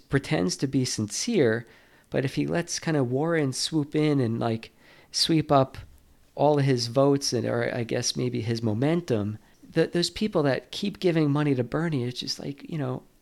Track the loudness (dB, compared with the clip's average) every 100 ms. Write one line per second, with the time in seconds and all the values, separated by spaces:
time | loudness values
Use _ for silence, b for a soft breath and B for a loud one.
0 | -2 -2 0 0 0 -2 -2 0 -2 -2
1 | -4 -4 -2 4 4 2 -4 b b b
2 | b -4 -2 -2 -2 -2 -2 -6 -2 0
3 | 0 0 0 0 -2 -2 -2 -2 -2 0
4 | 2 2 0 0 -2 -2 -6 b b b
5 | b -2 2 2 4 4 4 -2 -18 -20
6 | _ _ _ 0 2 4 4 2 0 2
7 | 4 4 0 -2 0 -2 -2 -4 -2 -2
8 | -2 -2 -4 -2 -2 -2 -2 0 0 0
9 | 0 -2 -2 -6 b b -6 0 0 0
10 | -2 -2 -2 2 2 0 -4 -6 -6 0
11 | 2 4 4 2 2 2 0 -2 -2 -2
12 | -4 -6 -8 -8 -8 -10 -8 -6 -4 -6
13 | -10 _